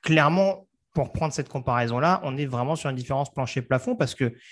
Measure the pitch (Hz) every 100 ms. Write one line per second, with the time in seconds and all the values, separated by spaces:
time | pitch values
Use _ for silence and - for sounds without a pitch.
0 | - 160 147 180 196 190 _ _ _ -
1 | 127 - 156 - 139 143 131 123 120 120
2 | 156 185 151 131 143 123 127 160 147 127
3 | 123 135 143 - 127 - 123 131 - 240
4 | 139 - 123 - -